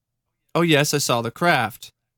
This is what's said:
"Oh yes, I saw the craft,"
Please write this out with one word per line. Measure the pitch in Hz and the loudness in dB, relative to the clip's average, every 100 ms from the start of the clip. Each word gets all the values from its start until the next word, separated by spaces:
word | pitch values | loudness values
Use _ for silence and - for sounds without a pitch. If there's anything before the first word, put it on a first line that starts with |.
| _ _ _ _ _ | _ _ _ _ _
"Oh | 160 | -2
yes, | 170 143 147 | 2 2 2
I | 147 | 0
saw | - 120 | -2 -2
the | 113 | -4
craft," | - 175 143 113 - - _ _ | -2 0 2 0 -8 -20 _ _